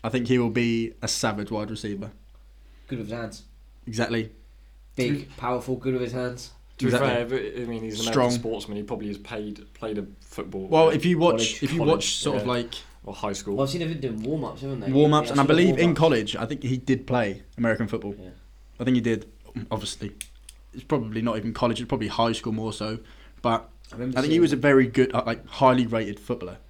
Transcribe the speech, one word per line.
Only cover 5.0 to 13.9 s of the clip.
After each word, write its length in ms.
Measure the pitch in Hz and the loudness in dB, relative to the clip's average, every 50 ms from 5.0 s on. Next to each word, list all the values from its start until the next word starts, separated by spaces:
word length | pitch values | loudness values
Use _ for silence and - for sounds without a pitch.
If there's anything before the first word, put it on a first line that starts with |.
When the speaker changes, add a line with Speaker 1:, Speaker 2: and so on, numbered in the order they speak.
| 127 131 | 0 0
Speaker 3:
Do 60 | 147 143 | 0 -4
you 60 | - - - | -4 -12 -14
Speaker 2:
powerful, 400 | - 120 120 127 120 - 131 131 | -8 -4 -4 -4 -4 -4 -4 -6
good 160 | 117 123 131 | -4 -2 -4
with 100 | 127 123 | -2 -2
his 100 | 123 117 | -4 -4
hands. 380 | 120 127 123 123 123 123 - - - - - - - - | -4 -6 -6 -6 -8 -10 -14 -18 -20 -20 -20 -20 -8 -2
Speaker 3:
To 80 | 131 | 0
be 40 | 123 | 2
Speaker 1:
Exactly. 180 | 123 123 139 131 | 2 2 2 2
Speaker 3:
fair, 160 | 120 120 120 | 0 0 -2
but, 360 | 117 131 127 101 107 - 123 | -2 -4 -4 -4 -4 -6 -8
I 20 | 123 | -6
mean, 160 | 117 117 113 | -6 -6 -8
he's 180 | 113 110 107 107 | -6 -8 -6 -4
an 60 | 110 | -4
American 60 | 117 | 0
Speaker 1:
Strong. 180 | 113 131 123 123 | 2 2 2 2
Speaker 3:
sportsman. 460 | 123 120 117 113 113 104 - - 104 104 | 2 0 -2 -4 -4 -6 -6 -8 -8 -8
He 40 | |
probably 260 | 104 - 123 101 107 104 | -6 -6 -6 -6 -6 -8
has 100 | 101 98 | -8 -10
paid, 540 | - - 120 107 104 104 101 - - - - | -10 -10 -10 -8 -8 -8 -10 -12 -16 -20 -14
played 240 | - 117 110 107 104 | -10 -8 -6 -6 -6
a 80 | 95 - - - | -6 -8 -14 -20
football, 460 | - - - - - 90 98 95 95 92 | -20 -14 -12 -10 -10 -8 -8 -8 -2 2
Speaker 1:
Well, 200 | 160 156 165 160 | 6 6 6 6
Speaker 3:
uh, 40 | |
Speaker 1:
if 120 | 151 143 - | 6 4 2
you 140 | 180 175 151 | 2 4 6
watch, 140 | 170 175 | 4 4
Speaker 2:
college. 300 | 147 113 113 110 - - | 4 4 0 -2 -2 -4
Speaker 1:
if 100 | 147 - | -4 -2
you 60 | 151 170 | 0 0
Speaker 3:
college, 140 | - 147 160 | 2 2 2
Speaker 1:
watch 180 | - - - - | 2 0 -4 -4
sort 200 | - - 151 135 - | -2 -2 -2 -2 -2
of 80 | 104 | -2
Speaker 3:
yeah. 60 | 123 | -2
Speaker 1:
like 220 | 120 120 120 117 - - - - - - - | -2 -2 -4 -6 -10 -16 -16 -18 -20 -16 -14
Speaker 3:
Or 100 | 101 95 | -14 -10
high 200 | - - 104 98 | -6 -6 -6 -6
school. 220 | - - 104 101 | -6 -6 -4 -2
Speaker 2:
Well, 80 | 113 139 | 0 0
I've 40 | 135 | -2
seen 100 | 151 175 170 | -2 -4 -4
them 120 | 160 | -4